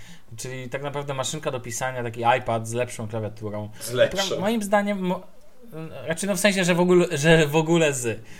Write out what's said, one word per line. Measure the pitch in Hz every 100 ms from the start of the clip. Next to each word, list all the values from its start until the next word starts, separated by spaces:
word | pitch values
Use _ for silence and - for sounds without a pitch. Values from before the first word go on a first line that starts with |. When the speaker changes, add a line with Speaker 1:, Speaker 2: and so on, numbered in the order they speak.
| - - - 110
Speaker 1:
czyli | 127 131 123
tak | 135
naprawdę | 143 143 139
maszynka | 135 127 156 147
do | 131
pisania, | 120 117 131 127
taki | 120 117 117 131
iPad | 113 117 113
z |
lepszą | 120 120 - 107
klawiaturą. | 113 104 - 107 104 104 -
Speaker 2:
Z | 120
lepszą. | 123 113 185 196 -
Speaker 1:
Pra-, |
moim | 196 233
zdaniem... | 202 208 202 202
Mo-, | 180 175 - - - - - 156 160 139 123
znaczy, | 165 196
no, | 180
w |
sensie, | 208 190
że | 175 175
w |
ogóle, | 180 180 175 151
że | 160 165 147
w | 160
ogóle | 156 170 151
z. | 131 120 107 -